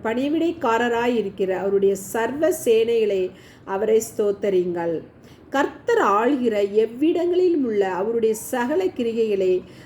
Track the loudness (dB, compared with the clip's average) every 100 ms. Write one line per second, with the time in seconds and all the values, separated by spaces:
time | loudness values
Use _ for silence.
0 | -4 -2 0 0 0 0 0 0 0 0
1 | 0 0 -2 -4 -2 -2 0 2 2 0
2 | -4 -4 -4 0 0 0 2 2 4 2
3 | 2 0 -2 -6 -20 -20 -8 -4 2 2
4 | 0 -2 -2 0 0 0 0 -2 -4 -4
5 | -8 -20 -20 -20 -6 -2 -2 -4 0 2
6 | 4 4 2 2 0 0 2 2 0 0
7 | -2 0 0 2 2 2 0 0 -2 -2
8 | -2 0 0 -2 -4 -4 -2 0 -2 -2
9 | -4 -2 0 0 2 0 -2 -16